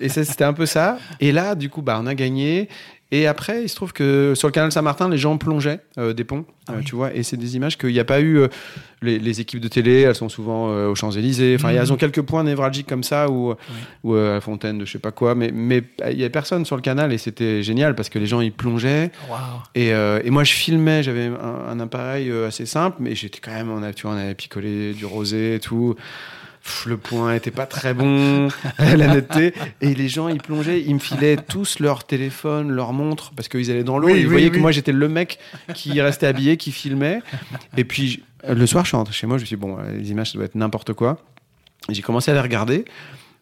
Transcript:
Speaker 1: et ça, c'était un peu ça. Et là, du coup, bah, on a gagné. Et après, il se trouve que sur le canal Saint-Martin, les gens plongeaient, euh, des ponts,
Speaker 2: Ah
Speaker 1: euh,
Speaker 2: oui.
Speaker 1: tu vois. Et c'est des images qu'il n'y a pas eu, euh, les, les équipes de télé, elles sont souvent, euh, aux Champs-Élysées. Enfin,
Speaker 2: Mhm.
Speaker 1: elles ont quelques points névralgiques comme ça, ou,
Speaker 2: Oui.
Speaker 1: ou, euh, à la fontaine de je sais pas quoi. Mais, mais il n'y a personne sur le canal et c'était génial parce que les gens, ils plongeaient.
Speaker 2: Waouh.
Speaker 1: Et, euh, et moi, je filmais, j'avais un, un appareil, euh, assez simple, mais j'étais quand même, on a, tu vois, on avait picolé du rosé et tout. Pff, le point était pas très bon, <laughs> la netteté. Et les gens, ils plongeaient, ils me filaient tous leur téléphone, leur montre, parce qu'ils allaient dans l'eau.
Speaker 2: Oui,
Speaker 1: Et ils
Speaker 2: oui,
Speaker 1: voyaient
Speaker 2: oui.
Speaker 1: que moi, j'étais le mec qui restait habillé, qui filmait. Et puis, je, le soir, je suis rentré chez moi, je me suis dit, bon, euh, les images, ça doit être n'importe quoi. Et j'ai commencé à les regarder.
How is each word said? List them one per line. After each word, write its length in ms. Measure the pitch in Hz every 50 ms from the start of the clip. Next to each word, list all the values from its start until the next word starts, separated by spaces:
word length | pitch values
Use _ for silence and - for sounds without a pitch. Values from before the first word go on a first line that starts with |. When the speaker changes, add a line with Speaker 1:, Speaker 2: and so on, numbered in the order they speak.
Speaker 1:
et 80 | - 135
ça, 140 | 139 156 151
c'était 200 | 143 - - 147
un 100 | 143 147
peu 120 | 156 165
ça. 320 | 151 - 160 165 202 247 247 - - 160 -
Et 120 | 139 143
là, 240 | 143 165 180 202 208
du 140 | 156 139 139
coup, 120 | - 156
bah, 180 | 143 131 110 110
on 60 | 113
a 80 | 131 139
gagné. 520 | 135 131 127 131 135 139 151 165 190 208 - - - - - - _ _ _
Et 160 | 139 147 156
après, 340 | 151 147 - - - 214 233
il 80 | 233 208
se 60 | -
trouve 180 | - 196 175 -
que 400 | - 143 139 139 139 139 143 135
sur 120 | 131 -
le 40 | 147
canal 200 | 135 156 156 160
Saint-Martin, 360 | 151 160 151 151 139 - 180
les 120 | 185 170 139
gens 180 | 135 151 156
plongeaient, 440 | 147 - 160 156 147 135 147 151 190 - _ _ 131
euh, 140 | 120 113 113
des 100 | 117 117
ponts, 220 | 113 135 147 165 - _ _ _
Speaker 2:
Ah 40 | -
Speaker 1:
euh, 40 | 117 123
Speaker 2:
oui. 40 | 139
Speaker 1:
tu 120 | 139 123
vois. 180 | 120 135 131 -
Et 80 | 120
c'est 160 | 117 - 131
des 180 | 120 120 120 127
images 220 | 127 135 156 156
qu'il 140 | - - 127
n'y 80 | 120 123
a 40 | 113
pas 140 | - 135 143
eu, 180 | 151 160 156 147
euh, 80 | 135 127 - - - - - - - - _ _ 117
les, 160 | 120 113 110
les 200 | 110 117 110 113
équipes 200 | 113 - - 120
de 80 | 113
télé, 340 | 110 - 127 113 123 127 131
elles 140 | 135 131 113
sont 140 | - 113 107
souvent, 420 | - - 107 110 113 113 113 110
euh, 160 | 107 101 104
aux 80 | 104 101
Champs-Élysées. 580 | - 107 107 101 104 110 131 131 123 127 127 127 127
Enfin, 120 | 151 160
Speaker 2:
Mhm. 60 | -
Speaker 1:
elles 160 | - 123 - 139
ont 20 |
quelques 280 | 123 156 147 139 151 143
points 200 | 131 160 160 156
névralgiques 440 | 151 143 139 135 135 135 143 139 -
comme 140 | 139 127 120
ça, 260 | - 147 147 147 143
ou, 220 | 135 127 123 120
Speaker 2:
Oui. 40 | 113 - - - 117 113 117 - - _ -
Speaker 1:
ou, 120 | 113 110
euh, 160 | 107 107 104
à 20 | 101
la 60 | 101
fontaine 380 | - 110 107 101 - 107 107 104
de 60 | 101
je 60 | - -
sais 40 |
pas 140 | 101 - 110
quoi. 240 | - - 123 117 123
Mais, 160 | 123 117 117 -
mais 300 | 113 117 123 127 123 120 123 _ - - 120
il 80 | 131
n'y 60 | 131 127
a 60 | 117
personne 340 | 120 156 143 - 185 175 160
sur 100 | - 147
le 60 | 131
canal 320 | 123 135 131 143 151 143 120
et 60 | 110
c'était 420 | - 113 98 - 117 110 107 104
génial 320 | 101 104 110 127 147 151 120
parce 160 | 107 107 -
que 80 | -
les 80 | 107 104
gens, 160 | 104 120 117
ils 100 | 117 110
plongeaient. 600 | 104 - 113 120 117 117 117 135 143 151 165 175 - - 143 127
Speaker 2:
Waouh. 80 | 117 127 131 123 120 120 - - -
Speaker 1:
Et, 180 | 123 120 113 110
euh, 260 | 110 107 104 107 107 110
et 80 | 120
moi, 120 | 135 143 143
je 100 | 139 -
filmais, 500 | - - 160 165 160 156 160 156 156 139
j'avais 220 | 135 120 120 120
un, 420 | 120 123 - - 117 120 127 123 120
un 100 | 120 117
appareil, 500 | 117 113 127 127 123 127 135 139 135 127
euh, 160 | 117 113 113
assez 180 | 110 107 - 120
simple, 320 | 110 - 156 170 190 170 -
mais 140 | 123 120 113
j'étais 260 | - 107 98 - -
quand 120 | - 113 110
même, 160 | 110 113 113
on 140 | 110 107 104
a, 100 | 104 98
tu 140 | - -
vois, 80 | 104 107
on 20 |
avait 160 | 101 98 98 95
picolé 600 | - - - - 104 98 107 104 104 104 104 104
du 120 | 107 104
rosé 480 | 98 95 107 104 101 107 110 110 113 113
et 60 | 110
tout. 360 | - - 117 117 120 120 113 - - - - - - - - - - - - _ _
Pff, 200 | - - - -
le 100 | 117 113
point 380 | 101 - - 120 117 117 117 117
était 160 | 117 - 117
pas 140 | - 127 135
très 280 | - - - - 127 127
bon, 540 | 123 135 139 139 139 139 139 143 139 139 139 139 - -
<laughs> 160 | 135 - -
la 280 | 147 - 165 156 147 143 147
netteté. 400 | 139 135 - 160 156 165 175 175 - 151 123 - _
Et 120 | 139 143 139
les 140 | 131 135
gens, 220 | 131 127 156 160 170
ils 100 | 160 143
plongeaient, 400 | - - 156 151 151 165 180 175
ils 120 | 143 147 143
me 60 | 139
filaient 360 | - - 139 135 143 151 147
tous 440 | 151 151 - - 190 202 - - -
leur 260 | 147 147 135 120 -
téléphone, 640 | - 147 127 135 135 135 - - 151 151 151 147 143
leur 220 | 131 127 123 113 127
montre, 400 | 139 147 156 156 151 - - 147
parce 140 | 135 117 -
qu'ils 200 | - 127 123 120
allaient 140 | 123 120 120
dans 140 | 127 131
l'eau. 100 | 139 156
Speaker 2:
Oui, 60 | 180 196
Speaker 1:
Et 60 | 185
ils 40 | 156
Speaker 2:
oui, 40 | -
Speaker 1:
voyaient 140 | 170 143 160 170
Speaker 2:
oui. 20 | 170
Speaker 1:
que 60 | 160
moi, 100 | 160 160
j'étais 220 | 147 143 131 151 135
le 160 | 139 151 151
mec 300 | 160 165 180 - - - - - - 143 - - 170
qui 260 | - - 143 143 147
restait 260 | 143 143 139 - 156
habillé, 300 | 139 131 127 135 147 165
qui 160 | 160 - 147
filmait. 480 | 131 - - 143 135 139 139 151 190 240 - - 139 127 - - 127 - - _ -
Et 80 | 127 123
puis, 400 | - - 139 139 127 117 - - _ _ _ -
je, 60 | 135 123
le 120 | 117 123
soir, 200 | 117 156 175 180
je 60 | -
suis 40 | -
rentré 180 | 123 107 101 110
chez 140 | - -
moi, 100 | 113 131
je 40 | 131
me 40 | 113
suis 120 | 107 110
dit, 40 | 101
bon, 160 | 101 98 95
euh, 140 | 98 101 104 104
les 120 | 104 104 104
images, 200 | 104 107 110 -
ça 60 | -
doit 80 | 101 101
être 100 | 95 -
n'importe 380 | 107 110 110 110 107 - - 107
quoi. 240 | - 117 123 143 - _ _ _ - _ _ _ _ _ _ _ _ - -
Et 40 | 107
j'ai 60 | 101
commencé 300 | - - 117 123 127 151
à 20 | 147
les 60 | 139
regarder. 460 | 127 123 120 107 110 117 139 185 240 - - - - - - - - _ _ _